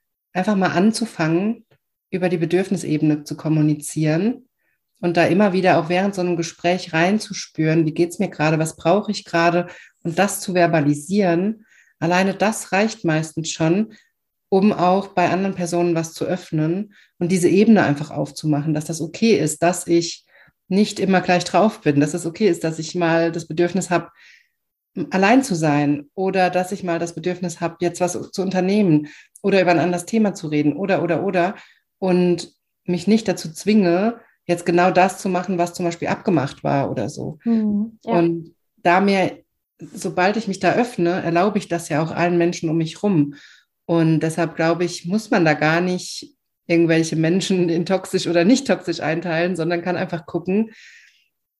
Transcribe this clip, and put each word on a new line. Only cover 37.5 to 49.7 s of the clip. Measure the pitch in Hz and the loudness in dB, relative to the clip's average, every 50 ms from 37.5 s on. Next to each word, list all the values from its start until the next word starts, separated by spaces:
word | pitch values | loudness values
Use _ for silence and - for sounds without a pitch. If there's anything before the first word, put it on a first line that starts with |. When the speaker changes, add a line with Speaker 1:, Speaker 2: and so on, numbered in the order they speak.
| 226 220 214 208 208 202 214 233 - - - | 0 0 0 0 0 -2 -2 -4 -8 -12 -6
Speaker 2:
ja. | - 180 | -2 0
Speaker 1:
Und | 175 170 170 170 170 165 - - _ _ _ _ | 2 2 2 0 -4 -8 -14 -20 _ _ _ _
da | _ - 175 175 190 | _ 0 2 2 4
mir, | 196 202 196 190 180 - - - - _ _ _ _ _ _ - | 4 2 2 2 0 -2 -4 -8 -20 _ _ _ _ _ _ -20
sobald | 160 - - 208 - 185 160 185 180 196 208 | -20 -18 -14 -10 -8 -6 -2 0 0 0 0
ich | 226 214 196 | -2 -4 -6
mich | 185 - | -6 -2
da | - 240 233 | 0 2 2
öffne, | 226 240 240 - - 170 170 180 185 - | 2 0 -2 0 -2 0 0 0 -2 -2
erlaube | 165 165 170 185 220 214 208 | 0 0 2 2 2 0 -2
ich | - - | -4 -4
das | 170 170 - - | -6 -6 -6 -4
ja | 160 147 160 | -2 -2 -2
auch | 160 | -2
allen | - - 170 175 180 170 | -2 -2 0 0 2 2
Menschen | 170 175 175 - - 160 | 2 0 -2 -2 -4 -2
um | 156 | 0
mich | 165 160 160 - - - | 0 -2 -4 -4 -4 -2
rum. | 208 190 156 143 143 - - - - - _ _ _ _ _ _ | 0 2 2 2 0 -2 -12 -20 -20 -20 _ _ _ _ _ _
Und | - 170 165 160 160 160 151 | -2 2 2 4 4 2 2
deshalb | 156 160 160 175 165 160 - | 0 -2 -2 -2 -2 -2 -2
glaube | - 165 165 170 170 180 | -2 0 0 0 0 -2
ich, | 170 - - - | -4 -6 -8 -6
muss | 170 190 220 - - | -4 -4 -4 -2 0
man | 254 196 170 | 0 2 4
da | 160 147 | 2 2
gar | 151 151 156 160 170 | 2 2 0 2 2
nicht | 180 180 180 180 - - - - - - _ _ _ _ _ _ _ | 0 -2 -2 -4 -6 -10 -14 -14 -16 -18 _ _ _ _ _ _ _
irgendwelche | - 170 165 170 160 165 160 165 160 160 | 0 2 2 4 4 2 2 0 0 0
Menschen | 160 160 160 180 190 165 - 190 180 170 165 | 0 0 0 0 0 0 0 0 0 0 0
in | 165 175 170 | 0 -2 -2
toxisch | 190 190 185 185 - - 185 - | -2 -2 -2 -2 -4 -6 -4 -2
oder | 151 170 170 170 | 0 0 2 4
nicht | 196 262 269 - | 4 4 4 2
toxisch | - 185 175 - 180 165 - | 0 -2 -2 -2 -6 -6 -4
einteilen, | - 147 160 170 170 180 160 165 175 180 185 | -4 -4 -4 -4 -4 -4 -2 -2 0 -2 -2
sondern | 165 160 165 | -2 -2 -2